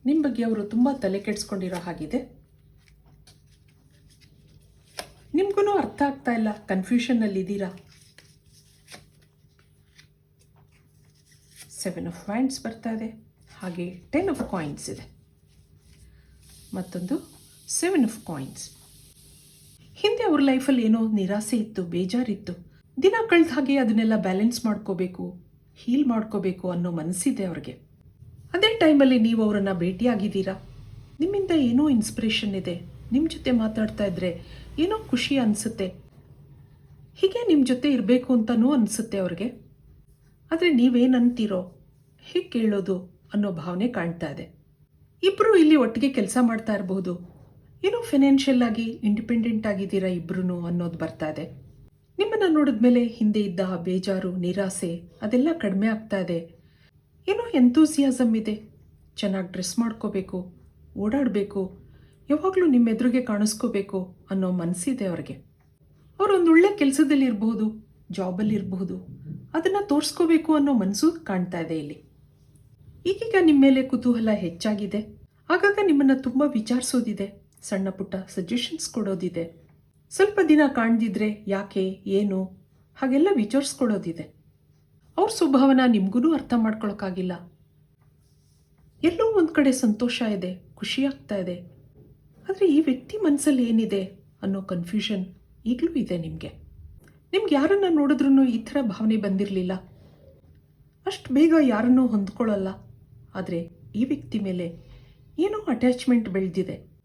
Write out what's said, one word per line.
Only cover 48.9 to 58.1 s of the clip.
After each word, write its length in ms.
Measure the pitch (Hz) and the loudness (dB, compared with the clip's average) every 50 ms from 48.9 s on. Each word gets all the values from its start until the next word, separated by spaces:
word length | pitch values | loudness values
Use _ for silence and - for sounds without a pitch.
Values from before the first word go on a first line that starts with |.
| 226 - - 208 208 214 220 - 240 233 220 233 226 220 220 | -8 -4 0 0 0 0 -2 -2 -2 0 0 0 -2 -2 -2
ಆಗಿದ್ದೀರಾ 420 | 220 202 190 196 185 - 190 185 185 | -2 -4 -4 -4 -2 -2 -2 -2 -2
ಇಬ್ರುನು 580 | 185 175 160 165 180 185 185 180 180 175 170 | -2 -4 -4 -6 -4 -4 -2 -2 -4 -4 -4
ಅನ್ನೋದು 320 | 170 175 175 175 170 170 160 | -4 -4 -4 -4 -4 -6 -6
ಬರ್ತಾ 320 | 165 160 - - 165 151 | -8 -8 -6 -8 -8 -8
ಇದೆ. 120 | 151 151 160 - - - - - - - - - _ _ _ _ _ - | -8 -8 -12 -12 -14 -20 -20 -20 -20 -20 -20 -20 _ _ _ _ _ -4
ನಿಮ್ಮನ್ನ 240 | 392 453 453 427 403 359 | -2 -2 0 0 2 2
ನೋಡಿದ್ಮೇಲೆ 580 | 311 302 294 247 233 214 233 247 247 247 240 | 4 4 4 2 2 4 4 4 4 4 2
ಹಿಂದೆ 340 | 233 - - 226 208 208 214 | 0 -2 0 0 0 2 0
ಇದ್ದ 200 | 208 190 175 180 | -2 -2 -2 -4
ಆ 160 | 190 185 185 | -4 -4 -4
ಬೇಜಾರು, 600 | 170 170 185 180 190 185 202 190 185 185 185 180 | -6 -4 -4 -4 -2 -2 -2 -4 -2 -4 -4 -4
ನಿರಾಸೆ 680 | 185 175 175 185 196 196 190 190 - - 170 170 170 - - - - - | -2 -4 -2 -2 -2 -4 -4 -4 -6 -6 -6 -6 -8 -12 -18 -16 -10 -6
ಅದೆಲ್ಲ 260 | 214 233 247 262 320 330 330 | 0 0 2 2 2 0 -2
ಕಡಿಮೆ 280 | - 202 190 196 208 | -2 -2 -2 0 0
ಆಗ್ತಾ 320 | 226 220 214 - - - 196 | 0 -2 -4 -6 -6 -4 -4
ಇದೆ. 400 | 180 170 170 165 170 - - _ _ _ _ _ _ _ _ _ _ _ _ _ _ - | -2 -2 -4 -6 -6 -8 -18 _ _ _ _ _ _ _ _ _ _ _ _ _ _ -4
ಏನೋ 220 | 403 466 466 - - | -4 -2 -4 0 2
ಎಂಥೂಸಿಯಾಸಮ್ 840 | 285 247 247 247 311 311 302 - - 277 269 | 4 4 6 6 6 4 4 4 2 2 2